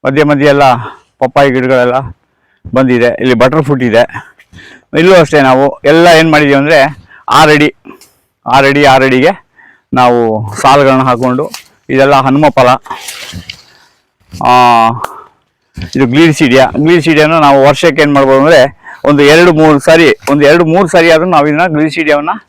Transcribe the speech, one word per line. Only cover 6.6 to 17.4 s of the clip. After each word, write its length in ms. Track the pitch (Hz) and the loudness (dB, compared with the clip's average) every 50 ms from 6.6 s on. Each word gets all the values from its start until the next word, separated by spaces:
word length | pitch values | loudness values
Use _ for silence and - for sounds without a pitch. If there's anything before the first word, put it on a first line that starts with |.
| 139 147 165 147 135 151 147 - - _ - - _ - | 0 0 2 0 0 0 -4 -12 -20 _ -20 -20 _ -4
ಆರು 200 | - 139 160 151 | 0 0 2 2
ಅಡಿ, 240 | 151 147 147 147 - _ _ - - _ _ _ _ _ _ _ _ _ _ 117 120 | 2 0 0 -2 -4 _ _ -20 -20 _ _ _ _ _ _ _ _ _ _ -2 -2
ಆರು 120 | 135 139 | 0 0
ಅಡಿ, 180 | 139 139 143 143 | 0 0 2 2
ಆರು 200 | 139 131 135 131 | 2 2 2 2
ಅಡಿಗೆ 420 | 135 131 127 127 170 196 - _ _ _ _ _ _ _ _ _ _ - | 0 0 0 0 -2 -4 -4 _ _ _ _ _ _ _ _ _ _ -2
ನಾವು 540 | 127 127 123 120 120 117 113 110 107 110 104 104 | 0 0 0 0 0 0 -2 -4 -6 -8 -10 -12
ಸಾಲುಗಳನ್ನ 480 | - - 139 135 143 143 135 131 131 131 | -4 0 0 2 2 2 2 0 0 0
ಹಾಕೊಂಡು, 480 | 135 123 117 127 127 123 127 151 - - - - _ _ _ _ - | -2 -2 -2 -2 -4 -4 -4 -6 -8 -10 -18 -20 _ _ _ _ -6
ಇದೆಲ್ಲ 240 | 131 131 135 139 143 | -2 0 0 2 2
ಹನುಮ 300 | 135 131 135 131 143 151 147 | 0 0 0 -2 0 0 0
ಫಲ, 200 | 120 - 123 123 131 127 _ - - - - - - - - - - 92 85 - - - _ _ _ _ _ _ _ _ _ _ _ _ _ _ - 90 - | 0 0 0 0 0 -2 _ -14 -16 -16 -16 -18 -18 -18 -20 -18 -18 -20 -20 -20 -20 -20 _ _ _ _ _ _ _ _ _ _ _ _ _ _ -14 -6 -2
ಆ, 420 | 123 123 123 123 120 120 117 113 113 117 120 - - - - - _ _ _ _ _ _ _ _ _ _ - 85 87 - | 0 0 2 2 2 2 2 0 0 -2 -6 -12 -16 -18 -20 -20 _ _ _ _ _ _ _ _ _ _ -16 -16 -10 -4
ಇದು 100 | 131 135 | -4 -2
ಗ್ಲಿರಿಸಿಡಿಯಾ. 600 | 120 123 147 165 165 147 - 165 127 123 131 131 - - | -2 0 0 0 0 0 0 -2 0 2 2 2 0 0
ಗ್ಲಿರಿಸಿಡಿಯಾನ 640 | - 147 160 175 175 143 170 160 147 151 151 165 | -2 -2 0 0 0 0 0 0 0 0 0 0
ನಾವು 280 | 165 | 0